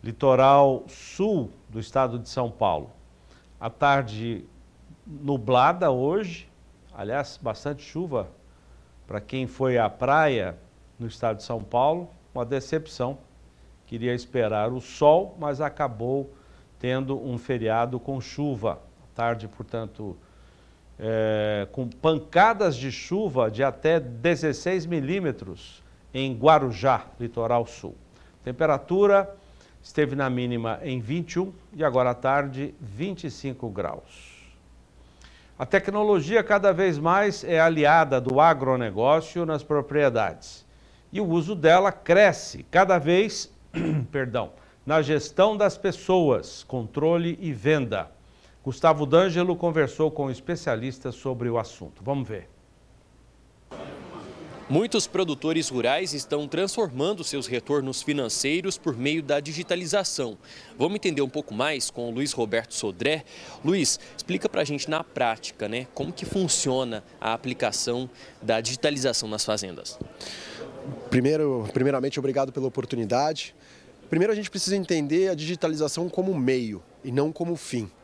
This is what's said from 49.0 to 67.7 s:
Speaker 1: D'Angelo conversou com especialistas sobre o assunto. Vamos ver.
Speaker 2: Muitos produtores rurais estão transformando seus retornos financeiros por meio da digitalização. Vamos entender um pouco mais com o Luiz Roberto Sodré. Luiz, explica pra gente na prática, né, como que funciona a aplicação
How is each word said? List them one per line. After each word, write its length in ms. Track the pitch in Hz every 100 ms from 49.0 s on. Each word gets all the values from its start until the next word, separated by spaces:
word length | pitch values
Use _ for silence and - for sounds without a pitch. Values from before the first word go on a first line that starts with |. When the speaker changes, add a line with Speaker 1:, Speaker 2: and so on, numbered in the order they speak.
| 143
Speaker 1:
D'Angelo 500 | 165 190 170 180 170
conversou 540 | 175 160 135 - 156
com 200 | 151 135
especialistas 840 | 123 - 170 - 113 127 127 131
sobre 340 | - 135 123 120
o 100 | 117
assunto. 440 | 113 - 85 -
Vamos 240 | 101 139 120
ver. 220 | 104 - _ _ _ _ _ _ _ _ _ _ _ _ - - - - - - - - - -
Speaker 2:
Muitos 380 | 143 226 214 -
produtores 640 | 185 185 143 160 165 156
rurais 420 | 127 117 151 180
estão 340 | 143 - 147 147
transformando 760 | 160 196 - 190 123 160 202
seus 220 | 156 143 120
retornos 560 | 123 - 143 131 127
financeiros 760 | - 143 120 - 139 165 185 -
por 180 | 170
meio 280 | 117 135 160
da 180 | 143 147
digitalização. 960 | 143 156 175 180 175 202 185 - 123 101 - - - -
Vamos 200 | 151 202
entender 260 | 196 143
um 60 | 135
pouco 260 | 151 -
mais 360 | 107 143 143 -
com 200 | - 120
o 20 |
Luiz 200 | 117 143
Roberto 420 | 131 110 113 113
Sodré. 500 | - 107 90 131 156 - - - -
Luiz, 340 | 147 190 143 - -
explica 320 | - - 185 -
pra 160 | -
gente 280 | 147 143 -
na 120 | 156
prática, 640 | - - 120 110 - - 104
né, 200 | 117 127
como 180 | - 147
que 140 | 175 -
funciona 760 | 196 175 - 139 131 127 110 - -
a 140 | 113
aplicação 800 | 113 127 127 117